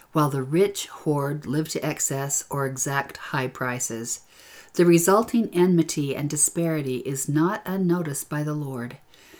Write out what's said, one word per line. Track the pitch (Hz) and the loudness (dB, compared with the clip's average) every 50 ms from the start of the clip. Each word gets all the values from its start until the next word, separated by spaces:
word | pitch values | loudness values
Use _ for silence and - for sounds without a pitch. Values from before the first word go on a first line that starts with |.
| - _ | -12 _
while | - 160 151 135 | 0 2 2 2
the | 139 135 | 0 -2
rich | 127 135 156 175 202 202 202 - - | -2 0 2 2 2 2 0 -4 -10
hoard, | - - - - 156 147 143 139 143 151 151 - | -10 -12 -6 -2 -2 0 0 0 -2 -4 -4 -4
live | - 131 156 156 - | -2 -2 -2 -2 -2
to | - - - | -4 -4 -4
excess, | 156 147 - - - 139 139 139 143 - - - - | -4 -4 -2 -4 -2 -2 -4 -4 -2 -4 -4 -6 -4
or | - 139 139 | -4 -4 -2
exact | 135 135 131 - 143 139 139 139 - - | -2 -4 -4 -4 -2 -2 -2 -2 -4 -8
high | - - - - 139 127 127 | -16 -10 -6 -4 -2 -2 -4
prices. | - - 127 123 123 123 - - 117 113 117 120 - - - _ - - - - - - - - - | -4 -4 -4 -4 -4 -4 -4 -6 -6 -6 -6 -8 -8 -10 -12 _ -20 -20 -20 -20 -20 -20 -20 -2 2
The | - 175 | 4 6
resulting | 175 170 165 165 190 196 220 233 - - 233 214 - | 8 6 6 6 6 4 4 4 2 2 0 0 2
enmity | - 175 180 185 180 170 156 - - 156 143 139 135 | 2 4 4 6 6 4 4 2 0 -2 -2 -2 -2
and | - 147 147 | -2 -4 -2
disparity | 151 147 - - - 170 170 165 160 151 139 131 127 123 | 0 0 0 0 0 0 0 0 0 0 -2 -2 -4 -4
is | - 131 139 131 - 151 | -4 -4 -4 -4 -2 0
not | 143 156 160 185 214 - - | 2 4 4 4 2 -2 -4
unnoticed | 185 190 190 190 170 170 175 165 151 139 - - - | -4 -2 0 2 2 2 2 0 -4 -6 -6 -6 -4
by | 151 147 | -4 -2
the | 151 151 151 | -2 -2 -4
Lord. | 151 147 135 131 120 120 120 123 - _ _ - - - - - | -4 -4 -6 -6 -8 -8 -8 -10 -14 _ _ -20 -20 -20 -20 -20